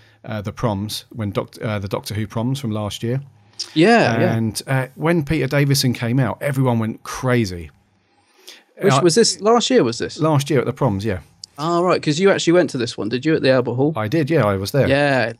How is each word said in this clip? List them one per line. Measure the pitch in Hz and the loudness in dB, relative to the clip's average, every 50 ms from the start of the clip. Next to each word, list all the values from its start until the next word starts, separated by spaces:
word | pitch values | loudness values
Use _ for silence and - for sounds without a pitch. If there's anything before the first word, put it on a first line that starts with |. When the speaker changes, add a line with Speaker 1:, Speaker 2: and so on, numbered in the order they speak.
| _ _ _ _ - | _ _ _ _ -14
Speaker 1:
uh, | 107 110 107 101 | -10 -10 -8 -8
the | 107 101 | -8 -8
proms | - - 117 104 98 101 107 - - - _ | -6 -4 -4 -2 -4 -4 -6 -8 -10 -12 _
when | - 120 110 104 | -10 -8 -6 -6
Doc-, | 92 120 117 113 - - - | -4 -6 -6 -8 -8 -10 -8
uh, | 117 107 104 | -6 -6 -6
the | 98 | -6
Doctor | 98 - 113 - - 107 | -6 -6 -8 -8 -6 -6
Who | 107 110 | -6 -6
proms | 101 - 113 113 127 135 139 | -6 -6 -4 -4 -4 -4 -4
from | - 113 104 | -4 -6 -6
last | 107 104 101 - - - | -4 -6 -6 -8 -6 -4
year. | 117 123 135 139 - - _ _ _ _ - - - - | -4 -4 -4 -6 -10 -16 _ _ _ _ -14 -14 -4 0
Speaker 2:
Yeah, | 156 160 214 240 226 160 - 113 117 | 2 4 6 6 4 4 2 2 2
yeah. | 113 113 113 | 0 0 0
Speaker 1:
And, | 113 113 110 101 - - | 0 0 -2 -4 -6 -6
uh, | - 135 131 131 127 - | -4 -2 -2 -2 -4 -6
when | - 147 160 175 170 147 | -4 -2 0 0 0 0
Peter | 143 160 151 131 | -2 -2 -2 -2
Davison | 131 - 143 143 139 139 135 - 127 120 | 0 0 0 2 2 2 2 2 0 0
came | - 120 113 120 139 | -2 -2 0 0 0
out, | 131 107 - - | 0 0 -2 -4
everyone | - 143 135 131 135 127 120 113 | -4 -4 -2 0 2 2 2 0
went | 113 110 - - - | 0 -2 -6 -8 -12
crazy. | - - - - 127 123 120 113 95 90 87 82 76 - _ _ _ _ _ _ _ _ _ _ _ _ _ _ - - - _ _ _ - | -12 -10 -6 -2 0 2 2 0 0 -4 -8 -12 -14 -18 _ _ _ _ _ _ _ _ _ _ _ _ _ _ -20 -20 -20 _ _ _ -2
Speaker 2:
Which | 185 196 131 | 2 2 4
Speaker 1:
Uh, | 139 180 | 4 4
Speaker 2:
was | 175 160 | 4 4
this | 226 220 - - - | 4 4 2 0 0
last | 190 214 233 240 - - | 2 2 2 2 2 4
year? | 262 240 156 | 4 4 4
Was | 117 117 - | 2 0 -2
this | - - - - | -6 -8 -4 -2
Speaker 1:
last | 147 156 156 139 139 - | 0 0 2 0 0 0
year | 160 127 | 0 0
at | 113 | 0
the | 113 117 | 0 -2
proms? | - 147 123 98 98 104 | -2 -2 -2 0 -2 -2
Yeah. | 113 95 90 - _ _ _ - - _ - | -4 -4 -6 -8 _ _ _ -20 -20 _ -6
Speaker 2:
Oh, | 147 165 170 170 175 | -4 -2 0 2 2
right, | 180 165 156 - | 2 2 2 0
'cause | 160 147 151 | -2 0 2
you | 190 196 | 4 4
actually | 185 - - 170 165 | 4 4 2 2 4
went | 180 170 127 | 4 4 2
to | - 131 | 0 -4
this | 117 120 - - | -4 -4 -4 -6
one, | 101 - | -6 -4
did | 123 127 127 | -4 -2 0
you, | 156 160 | 0 0
at | - - | 2 4
the | 131 131 | 4 4
Albert | 131 123 127 113 | 4 2 0 0
Hall? | 123 135 151 160 | 0 0 0 0
Speaker 1:
I | 113 107 107 | -2 -4 -2
did. | 127 165 156 135 | 0 0 0 2
Yeah, | 165 151 113 | 2 2 2
I | 104 101 | 2 2
was | 98 98 101 - | 0 -2 -2 0
there. | 139 120 98 | 2 2 2
Speaker 2:
Yeah, | 135 139 143 143 139 131 113 113 117 - | 2 2 2 2 2 2 0 -2 -4 -6